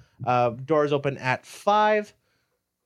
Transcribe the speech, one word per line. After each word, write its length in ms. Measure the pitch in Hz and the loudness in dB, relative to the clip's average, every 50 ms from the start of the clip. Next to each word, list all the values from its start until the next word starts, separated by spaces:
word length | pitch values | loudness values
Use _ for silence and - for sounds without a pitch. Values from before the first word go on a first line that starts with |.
| - _ _ - 123 | -20 _ _ -10 -4
Uh, 240 | 123 123 123 123 120 | 0 0 2 2 0
doors 420 | 110 123 135 139 160 151 147 143 147 | -2 -4 -4 -2 0 0 0 0 0
open 240 | 139 139 143 135 | -2 -2 -4 -6
at 300 | - - 127 127 - - | -4 -2 -2 -2 -2 -4
five. 640 | - - - - 208 202 214 214 214 214 208 208 - - _ _ _ _ _ _ _ _ _ _ _ _ _ _ | -12 -20 -6 0 2 2 4 4 2 2 0 -2 -6 -12 _ _ _ _ _ _ _ _ _ _ _ _ _ _